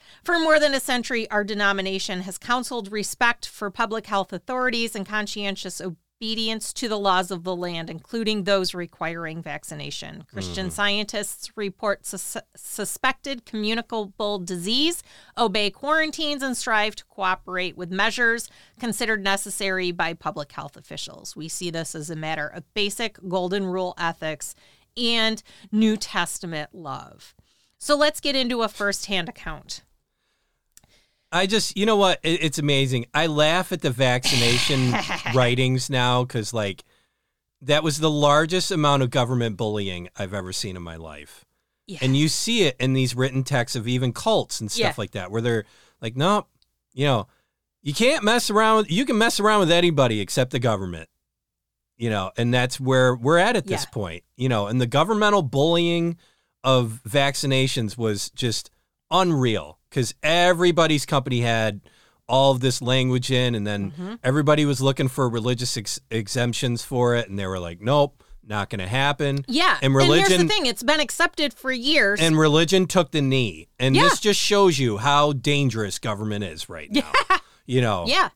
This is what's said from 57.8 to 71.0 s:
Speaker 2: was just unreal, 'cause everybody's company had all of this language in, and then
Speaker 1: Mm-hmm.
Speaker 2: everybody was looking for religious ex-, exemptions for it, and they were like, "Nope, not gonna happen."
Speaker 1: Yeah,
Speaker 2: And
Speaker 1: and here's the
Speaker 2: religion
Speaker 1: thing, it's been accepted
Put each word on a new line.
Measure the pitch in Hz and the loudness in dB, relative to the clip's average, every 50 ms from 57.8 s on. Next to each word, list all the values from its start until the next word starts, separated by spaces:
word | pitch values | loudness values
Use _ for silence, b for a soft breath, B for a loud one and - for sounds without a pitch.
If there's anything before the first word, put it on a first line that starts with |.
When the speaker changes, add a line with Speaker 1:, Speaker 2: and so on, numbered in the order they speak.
| 113 101 101 117 | -4 -4 -4 -2
Speaker 2:
was | 117 110 104 98 - - | -2 -2 -2 -2 -6 -8
just | - - 127 117 107 - - - _ _ _ _ _ _ _ - | -6 -4 -2 -2 -2 -4 -6 -10 _ _ _ _ _ _ _ -2
unreal, | 160 180 185 180 160 139 131 120 110 92 76 73 - _ _ _ | 0 2 2 2 2 2 2 2 0 0 -4 -6 -14 _ _ _
'cause | - 139 123 - - _ | -4 -2 -2 -2 -4 _
everybody's | - 151 165 175 175 180 180 165 180 175 170 160 165 156 156 143 - | 0 2 4 4 6 4 4 4 4 4 4 4 4 4 4 2 0
company | - 156 139 127 127 123 120 | 0 0 0 0 0 0 0
had | 120 117 113 113 110 107 104 98 - b b b b b b b b - | 2 2 2 2 2 0 -2 -4 -8 b b b b b b b b 0
all | 123 135 139 139 | 4 6 6 6
of | 131 127 | 4 4
this | 131 131 123 - | 2 0 0 0
language | 131 120 131 131 127 127 127 127 123 - | 0 0 2 2 2 2 0 0 0 0
in, | 131 123 127 123 120 | 0 2 2 2 0
and | 107 101 | -2 -2
then | 104 104 101 101 98 | -2 -2 -4 -4 -6
Speaker 1:
Mm-hmm. | 143 160 180 196 226 233 | -6 -8 -10 -10 -10 -6
Speaker 2:
everybody | - 131 135 156 147 147 151 156 151 | -2 0 0 2 4 4 4 4 4
was | 143 135 131 | 2 0 2
looking | 135 135 131 - 139 131 | 2 2 2 2 0 -2
for | - 143 131 123 | 0 0 0 0
religious | 113 117 110 123 127 117 123 - - 123 | 0 0 0 0 -2 -2 -2 -4 -4 -6
ex-, | 101 - - - - - | -6 -6 -8 -10 -8 -6
exemptions | 113 113 107 98 - 123 123 120 113 - - 123 120 117 - | -4 -4 -4 -2 -2 0 0 0 0 0 -2 -2 -2 -4 -4
for | - 139 123 123 120 120 | -4 -2 2 2 2 2
it, | 117 110 98 | 2 0 -2
and | 98 101 | -4 -6
they | 98 92 | -4 -4
were | 95 92 | -4 -6
like, | 87 85 85 90 | -6 -8 -10 -6
"Nope, | 104 117 143 147 143 135 - _ b b b b b | -2 2 4 4 4 2 0 _ b b b b b
not | 104 104 104 98 - | -6 -4 -4 -4 -4
gonna | - 113 110 92 | -4 -6 -4 -2
happen." | 117 131 139 143 143 - 151 143 139 143 139 - | -2 0 0 0 0 0 0 -2 -2 -2 -4 -2
Speaker 1:
Yeah, | 233 311 349 359 202 143 | 0 2 2 2 2 2
Speaker 2:
And | 139 135 135 | 2 4 4
Speaker 1:
and | |
here's | 131 135 139 | 6 6 6
the | 147 | 6
Speaker 2:
religion | 349 392 392 370 - 349 330 | 6 6 6 6 6 4 4
Speaker 1:
thing, | 427 415 311 | 2 2 0
it's | 247 220 - 240 | 0 -2 -2 0
been | 247 302 | 2 2
accepted | 311 | 2